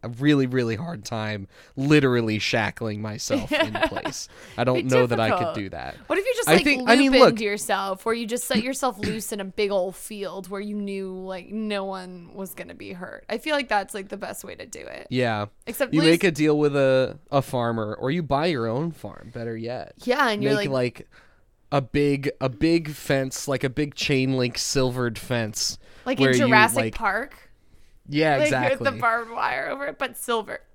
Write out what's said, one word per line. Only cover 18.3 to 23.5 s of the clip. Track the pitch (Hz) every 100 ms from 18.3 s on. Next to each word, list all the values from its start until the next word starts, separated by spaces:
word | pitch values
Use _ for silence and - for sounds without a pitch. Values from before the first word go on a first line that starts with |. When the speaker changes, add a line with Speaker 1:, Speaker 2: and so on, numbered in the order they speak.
| 139 165
Speaker 1:
your | 143 113
own | 117 170
farm, | 156 104 50 -
better | 120 117 113
yet. | 113 123 80 - -
Speaker 2:
Yeah, | 254 254
and | 208
you're | 139 -
Speaker 1:
Make, | 202
Speaker 2:
like | 131 123 -
Speaker 1:
like, | - - - _ _ _ _
a | 143
big, | 127 147 147 139 139 -
a | 135
big | 120 160 170 156
fence, | 147 - 135 131 -
like | -